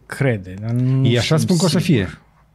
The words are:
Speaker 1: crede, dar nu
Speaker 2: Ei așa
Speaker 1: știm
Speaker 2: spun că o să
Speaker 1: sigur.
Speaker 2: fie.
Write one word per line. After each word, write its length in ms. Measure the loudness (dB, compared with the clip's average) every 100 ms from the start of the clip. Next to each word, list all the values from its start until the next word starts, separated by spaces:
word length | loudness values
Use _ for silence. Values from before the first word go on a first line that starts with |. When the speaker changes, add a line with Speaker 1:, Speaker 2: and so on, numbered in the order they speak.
| -8
Speaker 1:
crede, 480 | -4 -2 -2 -6 -10
dar 100 | -4
nu 360 | -2 0 2 2
Speaker 2:
Ei 120 | 2
așa 180 | 2 0
Speaker 1:
știm 20 |
Speaker 2:
spun 180 | 2 2
că 80 |
o 40 | 2
să 100 | 0
Speaker 1:
sigur. 260 | 2 0
Speaker 2:
fie. 140 | 0 -8 _ _ _